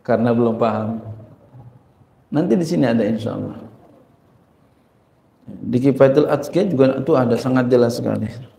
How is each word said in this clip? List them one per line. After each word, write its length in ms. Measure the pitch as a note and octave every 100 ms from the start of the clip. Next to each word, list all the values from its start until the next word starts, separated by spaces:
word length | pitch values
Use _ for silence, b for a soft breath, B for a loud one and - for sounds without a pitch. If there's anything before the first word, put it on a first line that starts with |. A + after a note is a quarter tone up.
Karena 320 | - A2+ A#2+
belum 240 | A#2 A#2+ A2
paham. 480 | A#2 G#2+ A2 A2+ - - - - _ - - - _ _ _ _ _
Nanti 240 | D3 F3 G3+
di 80 |
sini 240 | D#3+ E3 C3
ada, 160 | A#2
insya 320 | G#2+ A2 A2+ G2+
Allah. 240 | G2+ - - - - - _ _ _ _ _ _ _ _ _ _ _ _ _ _
Di 320 | - G2+ - B2
Kifayatul 480 | C3+ B2+ C3+ C3+
Atqiyah 420 | D3+ C3+ - E3 G3
juga 240 | D3 C3 C3+
itu 160 | C3
ada, 240 | C#3+ A#2+ A#2
sangat 320 | C3 B2+ B2
jelas 320 | B2 A#2 A#2
sekali. 320 | A#2+ G#2+ G#2+ - -